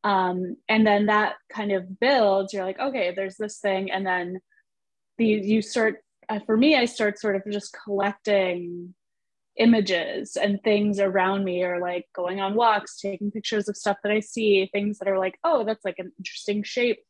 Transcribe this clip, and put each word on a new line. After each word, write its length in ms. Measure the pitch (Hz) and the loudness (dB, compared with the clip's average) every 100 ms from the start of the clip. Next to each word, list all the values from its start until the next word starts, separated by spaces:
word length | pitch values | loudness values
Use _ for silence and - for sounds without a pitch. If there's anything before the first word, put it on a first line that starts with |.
Um, 540 | 208 196 185 180 180 - - | 2 2 0 -2 -6 -8 0
and 160 | 220 214 | 4 6
then 220 | 208 208 | 4 4
that 280 | 214 214 - _ | 2 0 -4 _
kind 220 | - 208 | -8 -2
of 280 | 190 185 190 | -2 -4 -2
builds, 540 | 247 277 208 196 196 | 2 4 4 2 0
you're 100 | 202 185 | -4 -6
like, 140 | 190 | -4
"Okay, 340 | 277 262 180 180 | -4 -2 -4 -4
there's 220 | 190 185 | -8 -6
this 220 | 208 - | -10 -4
thing." 320 | 202 190 196 | -2 -2 -2
And 140 | 190 190 | -4 -2
then 340 | 180 175 185 _ _ _ _ _ _ _ - | -2 -2 -8 _ _ _ _ _ _ _ 0
the, 80 | 226 | 2
you 360 | 214 196 220 | 2 2 0
start, 420 | 208 240 220 - _ _ - | 2 0 0 -2 _ _ -8
uh, 100 | 214 - | -6 0
for 120 | 220 | 4
me, 180 | 285 294 | 6 4
I 80 | 240 | 2
start 340 | - 214 202 | 0 -2 0
sort 160 | 214 196 | -2 -2
of 80 | 196 | -4
just 240 | 202 - - | -8 -8 -16
collecting 1080 | 220 202 202 202 - 202 185 175 175 175 175 - _ _ _ _ _ - | -6 -2 -2 -4 0 2 2 -2 -8 -12 -14 -20 _ _ _ _ _ 4
images 800 | 226 226 196 175 - - 208 - | 6 6 4 0 -2 -6 -6 -2
and 240 | 208 202 | 0 0
things 360 | 220 208 208 196 | 2 2 2 2
around 440 | 196 190 185 196 | 2 2 2 0
me, 200 | 196 180 | -2 -2
or, 160 | 180 175 | -2 -2
like, 260 | 175 180 - - | -4 -4 -8 -8
going 240 | 180 196 | -6 -4
on 160 | 196 208 | -2 2
walks, 440 | 233 208 202 - | 2 2 -2 -10
taking 320 | 196 190 208 | -8 -6 -6
pictures 360 | 214 - 214 202 | -6 -4 -4 -4
of 80 | 202 | -4
stuff 220 | 208 202 | -2 -2
that 80 | 208 | 0
I 80 | 214 | -2
see, 480 | 214 233 214 196 190 | -2 -2 2 2 2
things 320 | 202 208 208 | -2 -4 -4
that 80 | 196 | -2
are 100 | 190 | 0
like, 180 | 190 - | -2 -2
"Oh, 200 | 330 294 214 | 0 0 0
that's, 180 | 220 190 | -4 -6
like, 140 | 180 | -8
an 120 | 185 - | -14 -14
interesting 440 | 185 - - 208 | -16 -10 -4 -4
shape." 360 | 202 - 240 - | -2 -2 -2 -2